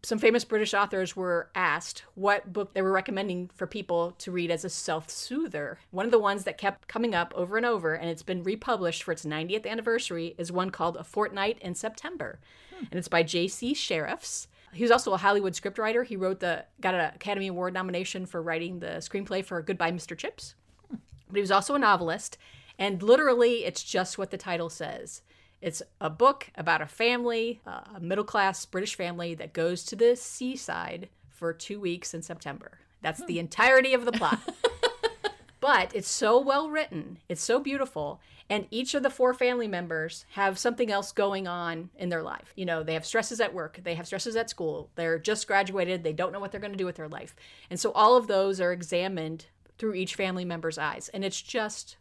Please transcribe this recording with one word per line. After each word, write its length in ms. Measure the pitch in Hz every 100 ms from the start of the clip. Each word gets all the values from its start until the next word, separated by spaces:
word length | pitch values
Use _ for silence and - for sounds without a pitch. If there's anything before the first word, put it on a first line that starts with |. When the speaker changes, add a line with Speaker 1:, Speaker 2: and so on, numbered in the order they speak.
Speaker 1:
some 160 | - 220
famous 260 | 220 233
British 300 | - 214 214
authors 420 | 202 202 196 180 -
were 320 | 180 175 -
asked 500 | - 180 147 - - -
what 380 | - 196 202 -
book 220 | 185 196
they 80 | 196
were 100 | 190
recommending 560 | 190 190 190 202 180 180
for 120 | - 180
people 440 | 214 185 170 170 180
to 120 | -
read 200 | 180 170
as 120 | 165
a 60 | 185
self-soother. 1080 | - - 160 156 - - 262 320 160 143 - _
One 140 | 185
of 60 | 214
the 60 | 233
ones 260 | 208 196
that 140 | 190 -
kept 280 | 196 196 _
coming 280 | 226 233
up 180 | 180 170
over 220 | - 180 214
and 80 |
over, 300 | 240 220 165
and 160 | 160 170
it's 120 | 160
been 200 | - 185
republished 600 | 180 220 - 220 175 165
for 100 | -
its 120 | 165
ninetieth 400 | 151 151 165 208
anniversary, 680 | 208 226 226 226 - 170 165 -
is 160 | 170
one 160 | 180 185
called 300 | - 165 170
A 60 |
Fortnight 540 | 156 - 208 202 202 226
in 140 | 180
September. 680 | 175 220 220 302 359 120 - _ - - 381
Speaker 2:
Hmm. 80 | 269
Speaker 1:
And 80 | 175
it's 100 | 170
by 140 | 170
J 260 | 160 175 180
C 240 | - 240
Sheriffs. 760 | 285 - 170 151 330 - - - _ -
He 80 | 165
was 80 | 233
also 240 | 247 226
a 40 | 190
Hollywood 360 | 202 202 190
scriptwriter. 500 | 170 202 196 220 233
He 120 | 247 202
wrote 240 | 185 190
the, 260 | 180 160 - _
got 140 | 190
an 180 | 185 156
Academy 320 | - 196 202 196
Award 260 | 180 180
nomination 540 | 185 185 180 185 190 185
for 160 | 175
writing 380 | 165 165 170 180
the 160 | - 160
screenplay 440 | - 196 196 185
for 200 | 190 175
Goodbye, 300 | 160 185 170
Mister 220 | 175 - 170
Chips. 400 | - - - - _ _ -
Speaker 2:
Hmm. 60 | 254 _ - _
Speaker 1:
But 80 | 196
he 40 |
was 120 | 196
also 220 | 196 196
a 40 | 285
novelist. 580 | 233 190 170 185 - - - - - -
And 240 | 196 190
literally, 640 | 202 262 294 247 240 233
it's 180 | 196 -
just 340 | - 226 180 -
what 120 | 190
the 60 | 196
title 320 | - 170 165
says. 540 | - 160 - - - _ _ _ _
It's 200 | 185 160 - _
a 120 | 196
book 380 | 160 - - - -
about 260 | 165 160
a 40 | 151
family, 760 | - 226 247 240 233 233 233 -
uh, 160 | - -
a 60 | 202
middle-class 680 | 170 190 208 214 190 190 -
British 300 | 185 190 -
family 380 | 175 175 170 165
that 180 | 170
goes 280 | - 165 180
to 120 | - 208
the 180 | 233
seaside 920 | 247 - - 254 262 - 170 170 170 190 _ -
for 240 | - 170
two 260 | 165 - 208
weeks 320 | 190 175 -
in 80 | 165
September. 600 | - 165 151 139 - - _ _
That's 240 | - 160
the 100 | 349
Speaker 2:
Hmm. 40 | 170 170
Speaker 1:
entirety 480 | - 240 262 262
of 100 | 254
the 80 | 240
plot. 280 | 226 247 226
Speaker 2:
<laughs> 60 | - - 466 - 480 - 453 - 415 - - -
Speaker 1:
But 340 | 269 262 175
it's 140 | 208 180
so 280 | - 214 233
well 300 | 277 269 311
written. 500 | 302 302 170 - 180 _
It's 140 | 175
so 160 | - 170
beautiful. 640 | 277 180 262 - 147 - _ - -
And 160 | 208 196
each 220 | 220 254
of 80 | 285
the 60 | 262
four 240 | - 254
family 340 | 254 247 247 220
members 600 | 180 175 160 160 - -
have 260 | - 196 190
something 320 | 240 233 233
else 200 | 202 196
going 380 | - 196 196 185
on 400 | 175 170 165 175 -
in 140 | 180
their 120 | 165
life. 300 | 160 67 -
You 120 | - 180
know, 160 | 165
they 100 | 156
have 140 | 160 160
stresses 340 | 226 220 226
at 140 | 226
work. 260 | 180 156 -
They 120 | 180
have 120 | 170 170
stresses 300 | 190 170 226
at 140 | 226
school. 400 | - 165 151 151
They're 240 | - 165 165
just 280 | 160 214 -
graduated. 580 | 196 190 190 175 185
They 80 | 165
don't 200 | 156 180
know 80 | 156
what 120 | 190
they're 80 | 202
gonna 160 | 208 196
do 80 |
with 120 | 180 170
their 120 | 156
life. 260 | 151 - - - - -
And 100 | 175
so 120 | 214
all 220 | - 214
of 120 | 247 220
those 340 | 196 196 190
are 120 | 180
examined 760 | 180 175 175 185 185 160 160 - _ _ _
through 160 | 220
each 220 | 185 185 -
family 280 | 190 185
member's 320 | 180 170 165 160
eyes. 320 | 151 - -
And 100 | 190
it's 160 | 196 190
just 560 | - 233 214 214 - -